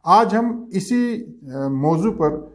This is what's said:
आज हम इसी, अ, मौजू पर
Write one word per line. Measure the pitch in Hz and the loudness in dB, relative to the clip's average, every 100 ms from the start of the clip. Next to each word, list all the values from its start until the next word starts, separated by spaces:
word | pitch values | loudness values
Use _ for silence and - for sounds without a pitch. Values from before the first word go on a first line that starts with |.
| 170 | 6
आज | 202 214 | 4 6
हम | 214 240 226 - | 2 0 -4 -4
इसी, | 190 - 247 240 233 - - 139 | -6 -2 -2 0 -4 -10 -18 -12
अ, | 135 139 | -6 -4
मौजू | 135 151 165 214 | 0 0 2 0
पर | - 151 151 - | 0 -2 -2 -10